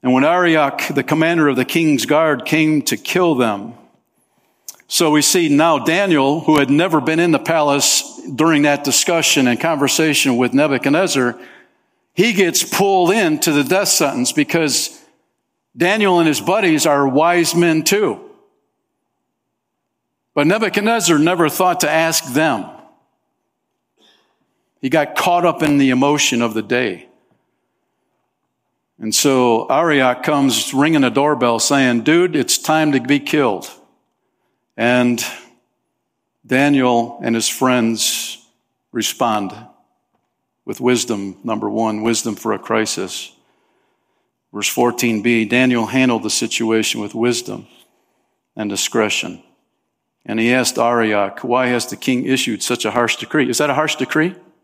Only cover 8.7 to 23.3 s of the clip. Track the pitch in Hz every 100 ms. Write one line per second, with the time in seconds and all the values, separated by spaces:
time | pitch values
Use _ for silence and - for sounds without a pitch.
8.7 | 143 143 123 - 170 160 - 127 117 165
9.7 | 156 139 - 160 143 139 120 123 127 151
10.7 | 131 139 156 185 139 123 117 - - _
11.7 | _ _ _ _ - 220 196 180 - -
12.7 | - 196 190 175 214 175 151 - 147 139
13.7 | 185 202 - 147 127 123 - 139 165 156
14.7 | 120 - - _ _ _ _ _ _ _
15.7 | 120 175 214 202 175 160 127 104 185 190
16.7 | 151 160 143 139 131 165 175 165 170 175
17.7 | 160 156 202 190 101 - - _ _ _
18.7 | _ _ _ _ _ _ _ _ _ _
19.7 | _ _ _ _ _ _ - 147 208 214
20.7 | - 208 233 165 156 160 180 160 - 185
21.7 | 175 151 160 165 156 143 127 156 113 90
22.7 | - - _ _ _ _